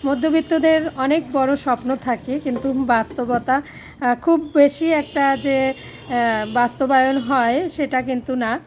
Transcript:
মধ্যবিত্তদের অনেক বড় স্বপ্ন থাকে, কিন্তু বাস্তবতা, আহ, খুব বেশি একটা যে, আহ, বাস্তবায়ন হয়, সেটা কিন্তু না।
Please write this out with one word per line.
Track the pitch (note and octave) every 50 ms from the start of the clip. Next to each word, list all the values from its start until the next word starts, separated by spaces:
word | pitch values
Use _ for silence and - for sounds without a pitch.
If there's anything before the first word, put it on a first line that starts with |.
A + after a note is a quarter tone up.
| -
মধ্যবিত্তদের | C#4 C#4 B3+ A#3+ D#4+ D4+ D#4+ D#4+ - E4 D#4+ C4+ D#4+ D#4+ D#4+ D#4 E4 -
অনেক | C4+ C4 C4+ D4 E4 C4+ B3+ B3+
বড় | C#4 C4 C4 C#4
স্বপ্ন | C#4 - C#4+ B3 A#3 - B3 C4
থাকে, | B3 - B3+ A#3+ G3+ - - B3+ D4+
কিন্তু | D4+ C#4+ B3 A#3 B3+ C#4 C4
বাস্তবতা, | C4 C4+ A#3+ A#3+ A3+ A3 A3+ - - B3 A#3 B3 A#3+ A#3+ - B3+ C#4 C#4+ - - - - - - -
আহ, | C#4+ B3 B3 B3
খুব | - E4 E4 D#4+ D#4+ D4+ -
বেশি | D#4 C#4+ C#4+ C#4+ - D#4+ E4
একটা | E4 D4+ C#4+ - - C#4+ C#4 C#4 C#4
যে, | C4+ - C#4 C4+ C4+ C4 C4 C4
আহ, | - - - - - - - C4 A#3+ A#3 A#3 A3+ G#3+ G#3+ G#3+ A3
বাস্তবায়ন | B3 A#3+ A#3+ B3 - C4+ C4 C#4 C4 C4 C4 C4+
হয়, | C#4 A#3+ A#3 C#4 C4 A#3+ A#3 A#3+ C#4+ F#4 E4+
সেটা | - - D4 - C#4 B3+
কিন্তু | B3+ B3+ C4 B3 A#3 - C4
না। | B3+ A#3+ A3 A#3 D#4+ -